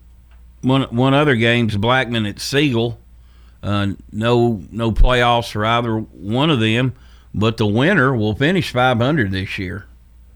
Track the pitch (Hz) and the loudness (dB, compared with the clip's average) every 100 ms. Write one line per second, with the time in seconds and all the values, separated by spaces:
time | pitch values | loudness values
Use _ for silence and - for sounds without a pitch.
0 | - - - - - - 127 139 131 117 | -20 -20 -20 -20 -20 -6 0 0 0 0
1 | 131 139 151 117 117 120 113 101 117 131 | 2 4 2 2 2 2 0 0 0 0
2 | 120 117 104 98 - 135 151 113 117 113 | 0 -4 -4 -8 -4 0 0 0 -4 -6
3 | - - - - - - 98 101 101 - | -20 -20 -20 -20 -20 -12 -4 -2 -4 -6
4 | - 104 113 120 120 107 76 101 117 101 | -12 -4 0 2 2 -2 -8 -4 -2 4
5 | - 123 120 120 113 104 107 117 120 110 | 4 4 2 2 -2 -4 -2 0 -2 -4
6 | 107 64 95 120 160 135 110 113 131 - | -6 -12 -4 0 0 2 2 2 -2 -4
7 | - - - - 107 113 107 107 151 196 | -18 -20 -10 -2 -2 0 0 2 2 4
8 | 131 127 107 101 143 190 - 123 127 120 | 2 0 -2 0 0 0 -2 0 0 2
9 | 123 156 98 95 98 - 90 95 - - | 0 0 -2 -2 -6 -8 -8 -10 -16 -20
10 | - - - | -20 -20 -20